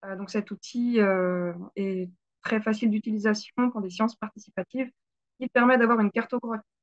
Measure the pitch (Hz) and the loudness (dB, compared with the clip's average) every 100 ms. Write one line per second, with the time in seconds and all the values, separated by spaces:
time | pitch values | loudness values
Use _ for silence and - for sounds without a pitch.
0 | 196 190 196 220 208 202 - 240 240 233 | -10 -10 -6 -4 -4 -10 -8 -4 0 4
1 | 202 190 180 180 175 175 180 - 196 185 | 4 4 2 0 -2 -6 -12 -6 -4 -4
2 | 180 180 _ _ - 220 214 220 233 214 | -6 -10 _ _ -4 -2 0 0 2 0
3 | 226 214 208 214 - - 247 240 190 180 | -2 -2 0 -2 -4 -2 -2 -2 -8 -2
4 | 220 - 214 208 - - 180 254 254 _ | -2 -2 -14 -14 -14 -10 -8 -6 -8 _
5 | _ _ _ _ 254 247 240 254 233 233 | _ _ _ _ -2 4 6 6 6 4
6 | 208 233 226 247 233 226 - _ | 2 0 -2 -4 -4 -8 -10 _